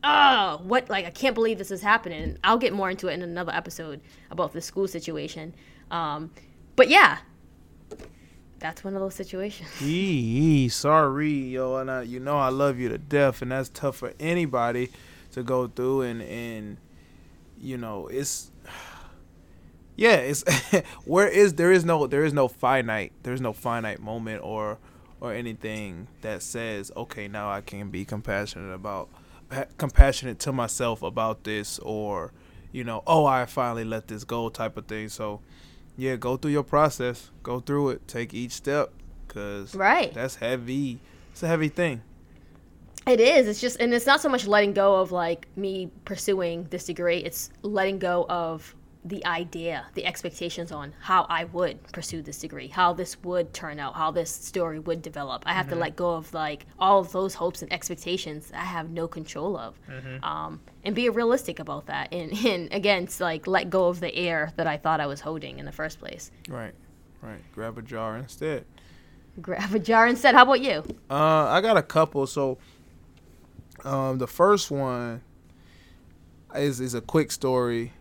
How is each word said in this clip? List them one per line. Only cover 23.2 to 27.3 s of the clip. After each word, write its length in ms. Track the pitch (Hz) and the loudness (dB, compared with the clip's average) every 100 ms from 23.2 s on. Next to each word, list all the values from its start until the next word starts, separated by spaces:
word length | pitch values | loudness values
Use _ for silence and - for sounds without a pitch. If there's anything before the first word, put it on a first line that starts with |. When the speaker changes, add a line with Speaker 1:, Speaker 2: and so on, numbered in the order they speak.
Speaker 2:
there 120 | 123 | -6
is 60 | 127 | -4
no 120 | 123 | -4
finite 480 | 104 123 117 113 95 | -4 -4 -4 -4 -8
moment 420 | 107 113 113 107 | -8 -8 -8 -8
or, 360 | 87 110 107 107 - - - - | -6 -6 -4 -6 -14 -20 -20 -12
or 120 | 120 | -8
anything 760 | 110 120 110 110 107 104 85 113 - | -6 -8 -8 -8 -8 -10 -12 -14 -12
that 200 | 110 98 | -8 -8
says, 480 | - 120 113 104 98 - | -8 -8 -6 -8 -10 -10
"Okay, 320 | 117 - | -12 -10
now 220 | 101 | -10